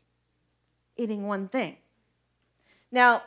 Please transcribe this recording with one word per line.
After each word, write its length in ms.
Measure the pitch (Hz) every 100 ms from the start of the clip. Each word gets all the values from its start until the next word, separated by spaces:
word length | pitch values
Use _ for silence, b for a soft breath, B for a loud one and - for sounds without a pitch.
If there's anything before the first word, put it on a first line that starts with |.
| _ _ _ _ _ _ _ _ _ -
eating 300 | 233 214 202
one 220 | 202 190
thing. 280 | 262 180 135 _ _ _ _ _ _ _ _ _ _ _
Now, 300 | 247 247 233